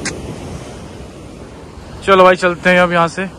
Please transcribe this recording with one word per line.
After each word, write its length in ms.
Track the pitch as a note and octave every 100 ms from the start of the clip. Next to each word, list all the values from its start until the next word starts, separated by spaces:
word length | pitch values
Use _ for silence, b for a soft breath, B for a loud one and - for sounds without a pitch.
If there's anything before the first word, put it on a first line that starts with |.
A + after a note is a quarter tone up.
| - - - - - - - - - - - - - - - - - - - - -
चलो 180 | F#3+
भाई, 120 | F#3 F3+
चलते 340 | F3+ F3 F3+
हैं 100 | F3+
अब 120 | F3+
यहाँ 160 | F3 E3
से। 200 | - F#3+